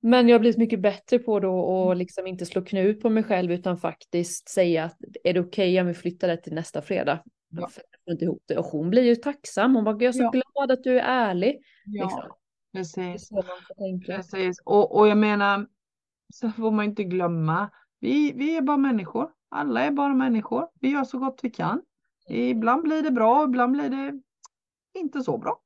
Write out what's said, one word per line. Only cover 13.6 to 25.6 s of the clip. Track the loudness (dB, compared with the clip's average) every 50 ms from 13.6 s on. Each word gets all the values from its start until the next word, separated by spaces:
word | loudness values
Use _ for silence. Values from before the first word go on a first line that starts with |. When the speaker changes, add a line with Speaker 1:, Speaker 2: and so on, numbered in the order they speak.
| -16 -20
Speaker 1:
får | -14
tänka. | -10 -8 -8 -8 -8 -8 -8 -10
Speaker 2:
Precis. | -10 -10 _ -6 -4 -4 -4 -4 -6 _
Och, | 2 4 4 4 4 4 4
och | 6 6
jag | 6 4
menar, | 4 2 2 2 2 0 0 -2 -4 -10 _ _ _ _ _ _ _ _ _ _ _ _ -14
så | -6 -6 -6
får | -6 -2 -2 0
man | 0 0 0
inte | -2 -4 -4 -6
glömma, | -4 -2 -2 -2 -2 -2 -2 0 0 0 -2 -4 -6 _ _ _ _ _ _
vi, | -4 -2 0 2 0 0 -2
vi | -2 -2 -2 0
är | 0
bara | 0 0 2
människor. | 2 2 0 0 -2 -4 -4 -6 -6 -6 -6 _ _ _ _
Alla | -8 -6 -4 -2 0 0 0
är | 0
bara | 0 0 0 0 2
människor. | 2 2 2 0 0 -2 -2 -4 -4 -4 -6 _ _
Vi | -2 -2
gör | 0 0 -2
så | -4 -4 -6
gott | -6 -6 -6 -6
vi | -10 -10
kan. | -6 -4 -4 -4 -4 -4 -6 _ _ _ _ _ _ _ _ -8
Ibland | -4 -2 -2 0 0 0 2 2 0 2
blir | 0 0 0 0
det | 0 0
bra, | 2 2 4 4 4 4 4
ibland | 2 2 2 2 2
blir | 2 0 0 -2
det | -4 -4 -6 -8 -10 -12 _ _ _ _ _ -20 _ _ _ _ _ _ _ _ _ -8
inte | -8 -6 -6 -6
så | -4 -4 -4 -4
bra. | -4 -6 -8 _